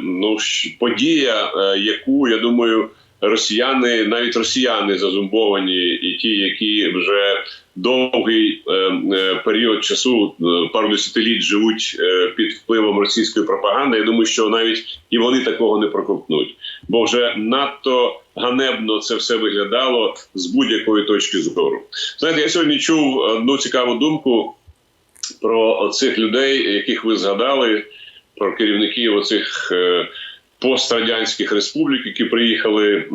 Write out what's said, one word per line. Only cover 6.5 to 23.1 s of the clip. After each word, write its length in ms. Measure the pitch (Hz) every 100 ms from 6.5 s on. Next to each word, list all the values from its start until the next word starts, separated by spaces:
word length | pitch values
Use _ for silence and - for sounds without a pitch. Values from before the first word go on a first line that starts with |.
| - 107 107 87
вже 560 | 90 92 101 101 98 - - _ 92
довгий, 840 | 120 131 127 120 110 113 107 82 -
е, 40 |
е, 600 | 95 95 90 95 95 95 90
період 400 | - 107 117 107
часу, 500 | - 101 127 117 101 -
е, 40 | 85 87 82
пару 160 | 113 107
десятиліть 540 | 101 - 113 113 107
живуть, 540 | 92 104 110 107 - -
е, 260 | 90 92 90 -
під 160 | 107
впливом 460 | - - 113 107 101
російської 460 | 101 117 107 110 104
пропаганди, 520 | - 101 113 139 113
я 60 |
думаю, 220 | 107 113 107
що 220 | 117 107
навіть 500 | 113 113 110 - - _
і 80 | 117
вони 220 | 120 131
такого 380 | 117 - 110 107
не 80 | 104
проковтнуть. 720 | 98 101 90 - 78 - - - - -
Бо 160 | 117
вже 300 | 110 120 120 110
надто 840 | 110 131 143 - 135 127 120 - - -
ганебно 600 | 120 127 135 113 107 107
це 160 | -
все 220 | 110 - 113
виглядало 800 | 107 101 101 120 131 120 101 - -
з 120 | 95 87
будь-якої 580 | 123 110 110 110 107
точки 340 | 104 101 - 92
зору. 440 | 80 87 71 - - - - -
Знаєте, 220 | 160 160
я 80 | 151
сьогодні 300 | 170 151 147
чув 400 | - 160 143